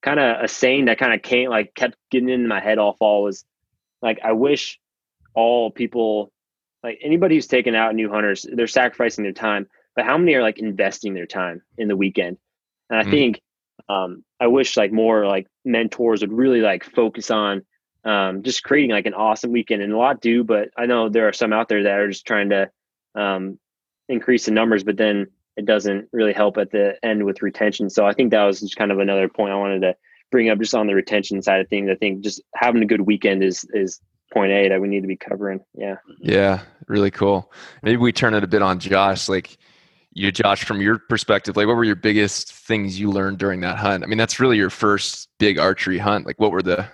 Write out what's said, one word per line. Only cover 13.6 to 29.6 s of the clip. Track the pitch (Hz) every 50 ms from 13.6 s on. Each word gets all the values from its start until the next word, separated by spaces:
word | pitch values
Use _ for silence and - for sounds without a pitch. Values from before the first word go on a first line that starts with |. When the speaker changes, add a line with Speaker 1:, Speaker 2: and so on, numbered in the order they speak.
| _ _ _ _ - -
Speaker 1:
um, | 101 95 95 90 90 - - _ _ _
I | 123 120
wish, | 120 135 131 - -
like, | 127 107 98 107
more, | 110 110 113 113 107 104
like, | 98 98 95 95 _ _ _ _
mentors | 131 120 113 117 110 - - 120 117 110 101 107
would | 98 107
really, | 117 127 135 127 120
like, | 110 104 95 87 -
focus | - _ - 117 110 - - 104 -
on, | 117 107 107 101 98 98 95 _ _ _ _ _ _ _ _
um, | 110 107 101 98 95 92 98 101
just | 131 123 - -
creating, | - 135 147 147 123
like, | 113 104 92
an | 107 98
awesome | 95 107 110 107 - - 123 120
weekend. | 120 107 - 113 104 101
And | 101 107
a |
lot | 110 120 135 143 120
do, | - 117 117 120 120
but | 110 117 104 104 123 _
I | - 120
know | 120 123 117 113 110
there | 104 113 110 107
are | 101
some | - 120 110 107
out | 110 113 -
there | 110 104 101
that | 101 98 101
are | 104 104
just | 98 - -
trying | - 117 104 101 101
to, | 101 98 98 95 _ _ _ _ _ _ _ _ _
um, | 107 104 101 98 95 95 95 98 - _ _ _ _ _ _ _ _ _ _
increase | 135 117 - - 127 113 -
the | -
numbers, | 107 110 113 113 113 104 95
but | 104 101
then | 98 113 107 104 101 98 95 _ _ _ _ _
it | - 107
doesn't | 101 110 104 95 104 98 101 107 _ -
really | 120 110 107 101
help | 104 107 104 98 107
at | 101 98 -
the | 107 101 101 98 - -
end | 117 110 107 104
with | 98 95 - -
retention. | 101 95 - 110 107 101 - 107 98
So | - - 104
I | 101 98
think | - 135 117 113
that | 107 104
was | 101 98 90
just | 107 98 -
kind | - 110 101
of | 101 95
another | 98 98 98 98 95 92
point | _ - 107 101 98
I |
wanted | 98